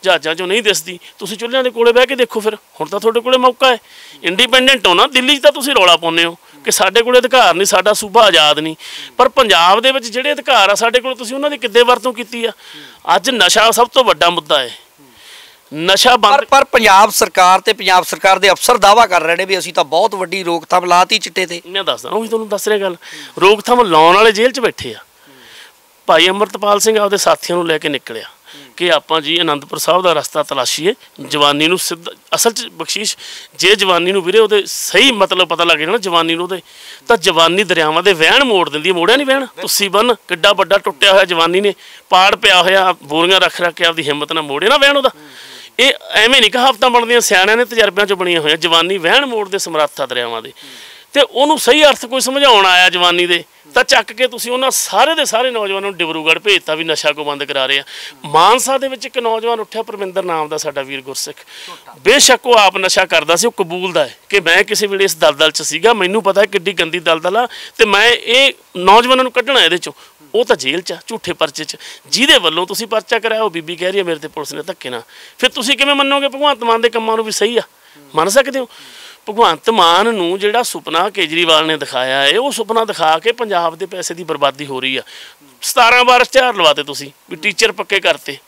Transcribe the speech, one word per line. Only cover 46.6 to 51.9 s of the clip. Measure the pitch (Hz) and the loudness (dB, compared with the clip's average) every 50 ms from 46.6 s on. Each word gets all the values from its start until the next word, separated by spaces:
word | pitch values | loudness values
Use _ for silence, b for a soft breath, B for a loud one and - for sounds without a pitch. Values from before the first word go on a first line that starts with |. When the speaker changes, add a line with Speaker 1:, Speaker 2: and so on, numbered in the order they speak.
| 247 269 247 - 269 254 | 2 2 2 2 0 2
Speaker 1:
ਬਣਦੀਆਂ, | 233 240 233 226 240 240 | 2 2 2 4 2 2
ਸਿਆਣਿਆਂ | 220 - 208 185 185 202 220 | 2 2 2 2 4 2 2
ਨੇ | 233 247 | 0 0
ਤਜਰਬਿਆਂ | 233 240 226 214 202 180 196 208 | -2 0 0 0 0 2 -2 -2
'ਚੋਂ | 190 202 | -2 -2
ਬਣੀਆਂ | 180 185 180 175 165 | -4 -2 -2 -2 0
ਹੋਈਆਂ। | 147 151 156 | 0 0 -2
ਜਵਾਨੀ | 165 160 175 165 165 165 175 196 196 | -2 0 0 2 2 2 0 -2 -2
ਵਹਿਣ | 160 170 208 262 285 | 0 2 2 2 0
ਮੋੜ | 269 240 220 208 190 | -2 -4 -6 -6 -6
ਦੇ | 190 196 | -6 -8
ਸਮਰੱਥ | - 196 165 156 151 143 - - | -6 -4 -2 -2 -2 -2 -2 -6
ਆ | 139 | -8
ਦਰਿਆਵਾਂ | 127 123 123 120 117 117 113 | -6 -4 -6 -6 -6 -8 -10
ਦੇ, | 110 135 127 B B B B B B B B B B B | -12 -14 -20 B B B B B B B B B B B
ਤੇ | - 285 | 0 0
ਉਹਨੂੰ | 269 - - 233 277 294 311 247 | 0 0 2 -2 0 2 0 0
ਸਹੀ | - - 262 302 311 | 2 2 4 6 4
ਅਰਥ | 285 | 4